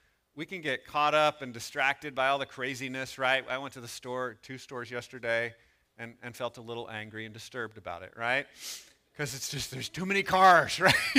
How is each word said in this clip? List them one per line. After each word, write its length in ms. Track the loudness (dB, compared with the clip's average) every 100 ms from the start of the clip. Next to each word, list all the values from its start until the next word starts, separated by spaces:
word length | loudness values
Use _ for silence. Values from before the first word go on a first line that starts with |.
| _ _ _
we 120 | -14 -10
can 160 | -6
get 240 | -4 -4 -2
caught 300 | 2 4 6
up 260 | 4 0
and 100 | -10
distracted 600 | -10 -10 -2 0 0 -6
by 140 | -2 0
all 100 | 0
the 80 | -4
craziness, 720 | -6 -6 -6 -8 -8 -10 -2
right? 260 | 0 0 0
I 80 | -6
went 160 | -6
to 80 | -12
the 60 | -14
store, 500 | -12 -8 -6 -6 -8
two 160 | -14 -14
stores 300 | -12 -12 -8
yesterday, 640 | -10 -10 -8 0 0 0 -8 _ _ _ -16
and, 180 | -16 -14
and 140 | -16 -8
felt 220 | -8 -8
a 40 |
little 280 | -10 -10 -8
angry 360 | -10 -10 -12 -12
and 80 |
disturbed 440 | -14 -12 -10 -10 -10
about 260 | -12 -12
it, 100 | -12 -6
right? 320 | -2 0 -2 -12 -14 -14 -16 _ _ -8
'Cause 200 | -6 -6
it's 140 | -8
just, 220 | -6 -8
there's 180 | -8 -8
too 160 | -6 -2
many 180 | 0
cars, 560 | 2 8 10 10 8 4
<laughs> 0 |
right? 160 | 6 6 4